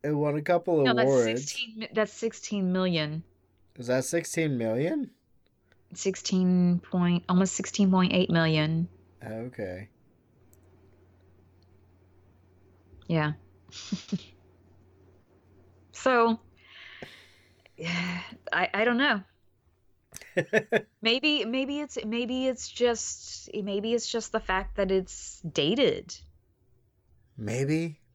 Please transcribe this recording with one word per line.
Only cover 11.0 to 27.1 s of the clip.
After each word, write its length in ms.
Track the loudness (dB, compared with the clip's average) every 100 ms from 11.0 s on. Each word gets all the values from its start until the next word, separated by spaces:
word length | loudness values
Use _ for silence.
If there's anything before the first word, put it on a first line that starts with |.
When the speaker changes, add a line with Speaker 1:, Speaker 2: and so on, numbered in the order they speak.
| _ _ _ _ _ _ _ _ _ _ _ _ _ _ _ _ _ _ _ -20 -2
Speaker 2:
Yeah. 260 | 0 0 -4 -14 _ -20
<laughs> 420 | -18 -10 -10 -6 -8 -8 -20 _ _ _ _ _ _ _ _ _ _ _ _ _ _ _ -2
So, 420 | 2 4 4 2 -6 _ _ -20 -20 -18 -20 -20 -20 _ _ _ _ -10
<sighs> 20 | -6 -4 -4 -6 -10 -16 -4
I, 180 | -2 0
I 100 | 0
don't 140 | 0 2
know. 240 | 2 0 -4 _ _ _ _ _ _ _ _ -20 -4 -4
Speaker 1:
<laughs> 680 | 2 0 2 -2 -2 _
Speaker 2:
Maybe, 440 | 0 2 2 0 0
maybe 340 | -2 -2 -4
it's, 180 | -6 -8 -6
maybe 420 | -4 -2 -2 -2
it's 200 | -2 -10
just, 800 | 0 0 0 -6 -10 -14 -16 -10
maybe 400 | -6 -4 -4 0
it's 180 | -2 -2
just 200 | -6 -4
the 80 | -6
fact 380 | 0 -2 -2 -2
that 140 | 2
it's 480 | 0 0 -14 -18 -12
dated. 720 | -4 0 2 4 2 2 -8 -18 -18 _ _ _ _ _ _ _ _